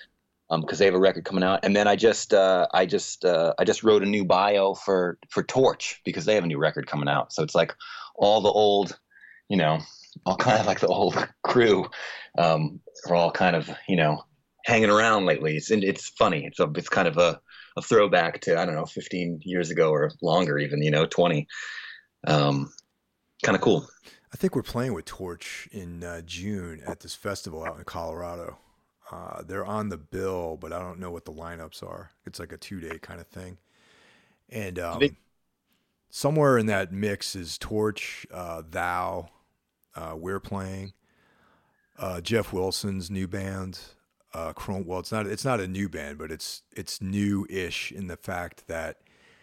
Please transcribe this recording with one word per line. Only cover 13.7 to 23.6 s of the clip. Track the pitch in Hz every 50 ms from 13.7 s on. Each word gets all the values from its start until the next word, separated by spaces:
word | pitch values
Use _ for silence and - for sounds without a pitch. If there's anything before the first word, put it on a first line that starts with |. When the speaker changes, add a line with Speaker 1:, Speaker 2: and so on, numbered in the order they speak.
| - - - -
Speaker 1:
you | 92
know, | 85 78 76 76 - - _ _ _ _ _ _ _ -
hanging | - 117 110 110 101
around | 104 107 113 113 110 101 95
lately. | 87 76 - 76 78 76
It's, | 76 - -
it's | 110 104 95 98 98 - - -
funny. | - - 117 101 85 73 67
It's | - - -
a, | 87 78 76
it's | - - -
kind | - - 85 82
of | 73 82
a, | 87 82 78 - _ _ - - - - -
a | -
throwback | - - 123 107 104 95 95 87 82 82 - -
to, | - 98 85 82
I | 87
don't | 87 78
know, | 78 80
fifteen | - - 95 - - 98 90 87 87 85 78
years | - 90 90 90 85 78
ago | 82 85 80 78
or | 76 73 76 76 - -
longer | 87 82 76 92 87 76 71 71
even, | 73 69 73 73
you | 76 76
know, | 76 76 80
twenty. | - - - 87 87 80 76 76 - - - - - - - - - - - _ _ _ - -
Um, | - 76 76 71 71 69 69 71 - - - _ _ _ _ _ _ _ _ _ _ _ -
kinda | - 113 101
cool. | 92